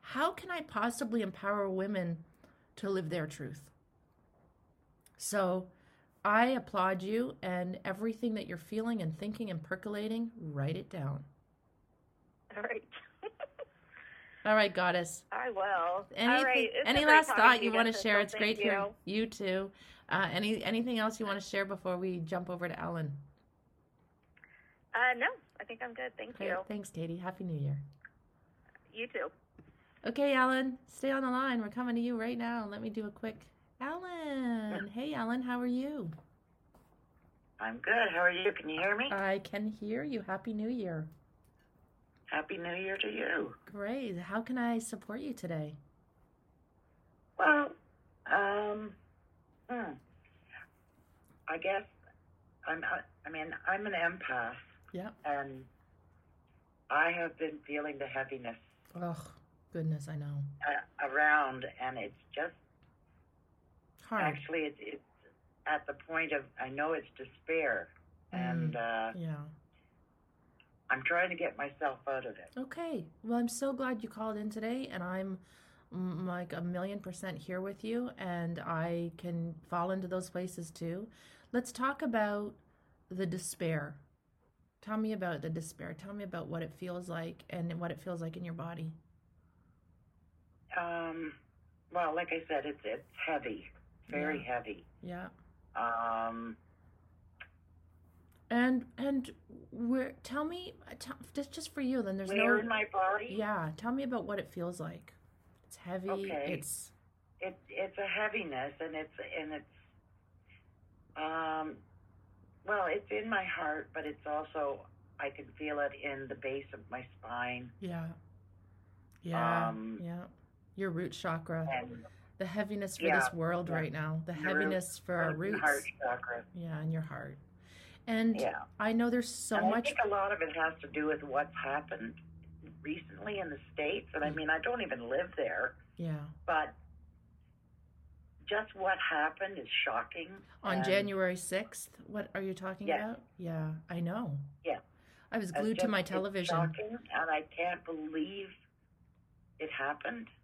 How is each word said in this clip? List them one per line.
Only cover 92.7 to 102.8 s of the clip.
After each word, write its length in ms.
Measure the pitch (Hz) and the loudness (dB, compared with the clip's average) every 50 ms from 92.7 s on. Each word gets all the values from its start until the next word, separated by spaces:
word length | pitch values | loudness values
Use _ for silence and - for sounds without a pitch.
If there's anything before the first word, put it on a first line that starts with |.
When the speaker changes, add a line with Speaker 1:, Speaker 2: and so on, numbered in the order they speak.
| 143 - - | -6 -6 -4
Speaker 3:
it's 220 | - 110 - - - - - - | -4 -4 -4 -6 -12 -10 -8 -4
heavy, 380 | - 160 143 - 123 107 - - - - - - - - - - - | 0 0 0 0 -2 -6 -6 -8 -14 -20 -20 -20 -20 -20 -20 -12 -4
very 280 | - 147 147 151 151 139 127 | -2 -2 0 0 -2 -2 -2
Speaker 1:
Yeah. 100 | 120 123 | -2 -2
Speaker 3:
heavy. 280 | 120 120 110 101 87 - - - - - | -2 -2 -4 -8 -10 -12 -20 -20 -14 -12
Speaker 1:
Yeah. 260 | 175 175 175 185 190 - - - - - - - - - | -10 -8 -8 -10 -12 -14 -16 -20 -20 -20 -20 -20 -10 -4
Speaker 3:
Um, 800 | - 117 117 117 113 117 117 113 113 113 113 113 117 117 117 113 - - - - _ - - - - - - - - - - - - - - - - - - - - - - - - - - - - - - - - - - | -2 0 0 0 0 0 0 0 0 0 0 -2 -4 -6 -8 -10 -12 -16 -20 -20 _ -20 -20 -20 -20 -20 -20 -20 -20 -20 -20 -20 -20 -20 -20 -20 -20 -20 -20 -20 -20 -20 -20 -20 -20 -20 -20 -20 -20 -20 -20 -20 -20 -6 0
Speaker 1:
And, 340 | 226 240 247 254 262 247 233 - - - | 4 4 6 6 6 4 2 -2 -6 -2
and 320 | 247 277 277 269 254 - - - - - - - - - | 0 2 2 2 0 -2 -8 -14 -18 -18 -18 -18 -16 -12
where, 420 | - - 240 233 254 262 254 - - - - | -6 -4 2 2 4 4 2 0 -4 -10 -10
tell 220 | - 240 285 302 | -6 -2 0 0
me, 300 | 311 349 359 359 - - - - - | 0 -2 -4 -8 -10 -14 -16 -16 -16
uh, 60 | - - | -14 -12
t-, 120 | - 240 269 - - - - | -10 -12 -12 -12 -14 -8 -4
just, 180 | 285 277 285 | -4 -4 -4
just 220 | - - 311 - - | -6 -8 -10 -8 -4
for 60 | - | 0
you, 220 | 277 247 262 262 220 | 0 2 4 2 2
then 140 | 196 190 | 2 0
there's 120 | 190 196 185 | -2 0 2
Speaker 3:
where 260 | 196 214 220 240 240 | 4 6 8 8 8
Speaker 1:
no 40 | 214 | 6
Speaker 3:
in 80 | 220 226 | 6 2
my 160 | 220 214 | 2 0